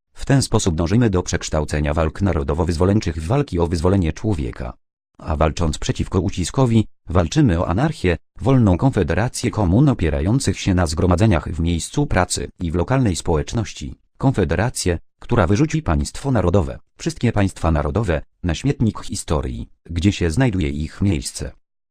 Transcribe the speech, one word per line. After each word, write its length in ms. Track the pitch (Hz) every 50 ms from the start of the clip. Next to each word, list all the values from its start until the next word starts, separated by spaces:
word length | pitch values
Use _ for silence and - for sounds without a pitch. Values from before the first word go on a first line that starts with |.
| _ _
W 120 | - - -
ten 180 | - 139 135
sposób 320 | 117 - - 113 - 95 80
dążymy 360 | 80 87 80 98 120 123 110
do 120 | 92 90
przekształcenia 720 | 90 - - 80 - - - 78 76 - - 76 73 73 73
walk 280 | 82 80 78 - -
narodowo-wyzwoleńczych 1000 | 98 92 - 78 69 76 76 78 85 82 87 76 90 95 101 110 - - 76 82
w 60 | 80
walki 320 | 80 127 143 139 - 92 85
o 80 | 87
wyzwolenie 460 | 82 87 82 73 92 95 98 87 78
człowieka. 600 | - - - 107 101 76 67 58 57 - 64 60 - - _ _ _ _ _ _ _ -
A 180 | - - 78
walcząc 420 | 73 78 80 - - 85 80 73 -
przeciwko 420 | - - - - 127 - - 98
uciskowi, 680 | 82 95 - - 170 - - - 131 120 113 113 104 - - _ - -
walczymy 520 | - 92 87 78 - 151 160 117 82 82
o 80 | - -
anarchię, 480 | 87 104 143 165 151 - - 90 82 - _ _ - -
wolną 360 | 104 120 135 131 117 98 90
konfederację 760 | 82 127 135 120 107 87 73 82 85 110 135 - - - 110
komun 380 | - - 107 87 87 117 156 143
opierających 720 | 120 - 90 78 73 69 73 92 113 139 - - 92 -
się 140 | - 101 92
na 120 | 90 90
zgromadzeniach 640 | 78 80 82 90 90 90 85 110 110 92 76 - -
w 120 | 80 78
miejscu 460 | 80 85 87 82 - - - 147 147
pracy 420 | - - 95 90 - - - - - - -
i 100 | 92 82
w 40 | 76
lokalnej 420 | 87 85 - - - 127 104 82
społeczności, 760 | - - - 85 76 71 - - 113 110 - - - 76 67 69 - _ _ _ -
konfederację, 800 | - 135 - - 92 71 82 76 107 123 - - - 90 87 - - _ _ -
która 260 | - - 123 110 98
wyrzuci 360 | 80 101 101 156 156 - 160
państwo 480 | 156 - 78 73 73 - - - - 139
narodowe, 480 | 131 110 87 87 85 101 82 67 60 - - _ _
wszystkie 360 | - - 170 165 - - 117
państwa 380 | - 107 98 95 - - - 82
narodowe, 520 | 80 73 71 76 71 101 117 92 80 71 - _ _ _
na 120 | - 87 80
śmietnik 460 | - - 139 143 - 120 107 - -
historii, 680 | - - - - - - 85 71 - - 62 58 57 - _ _ -
gdzie 280 | - 82 85 82 101
się 180 | 98 - 90 85
znajduje 380 | 78 101 135 123 92 90 76 69
ich 340 | 71 73 78 73 - -
miejsce. 500 | - 101 92 69 62 - - - - - - _ _ _ _ _ _ _